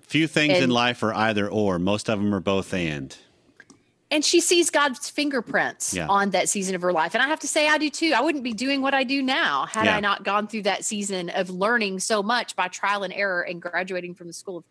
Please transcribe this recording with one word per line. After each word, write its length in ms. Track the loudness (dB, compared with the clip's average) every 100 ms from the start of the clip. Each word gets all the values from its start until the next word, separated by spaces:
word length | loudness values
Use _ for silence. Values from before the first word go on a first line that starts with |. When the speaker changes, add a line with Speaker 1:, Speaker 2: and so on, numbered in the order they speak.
Speaker 1:
Few 240 | -2 0 2
things 260 | 2 4 4
in 60 |
Speaker 2:
And 100 | 4
Speaker 1:
life 300 | 4 2 2
are 100 | 0
either 340 | 2 2 2 2
or. 300 | 2 2 2
Most 320 | 2 0 0
of 80 | 0
them 140 | 0
are 60 | 0
both 340 | 2 0 0
and. 420 | -2 -2 -4 -8 -14 -20 _ _ -20 -20 -20 _ _ -4
Speaker 2:
And 140 | 0 4
she 140 | 4
sees 300 | 4 4 4
God's 360 | 4 2 0 -6
fingerprints 880 | -4 -2 -2 -2 0 0 -2 -4
Speaker 1:
Yeah. 140 | -2 2
Speaker 2:
on 240 | 2 2
that 180 | 2 0
season 240 | 0 -2
of 80 | -2
her 100 | 0
life. 220 | 2 0
And 80 | 0
I 60 | 0
have 120 | 0
to 60 | -2
say, 200 | 0 2
I 100 | 2
do 140 | 0
too. 200 | -2 2 2
I 60 |
wouldn't 220 | 2 0
be 100 | -4
doing 280 | -4 -2 0
what 140 | 0 0
I 80 |
do 180 | 0 0
now 460 | 0 0 0 0 -2
had 180 | 0 2
Speaker 1:
Yeah. 120 | 2
Speaker 2:
I 20 |
not 240 | 0 -2
gone 240 | 0 -2 -2
through 160 | -2
that 200 | -2 -2
season 460 | -2 -6 -4 -6 -4
of 220 | -4 -4
learning 480 | -2 0 2 0 -4
so 240 | -2 0
much 320 | 0 -2 -2 -4
by 120 | -4
trial 340 | -2 -2 -2
and 100 | -4
error 280 | -4 -2 -2
and 180 | -4 -8
graduating 540 | -6 -4 -4 -6 -8 -12
from 100 | -16
the 80 |
School 240 | -14 -12 -12
of 60 | -10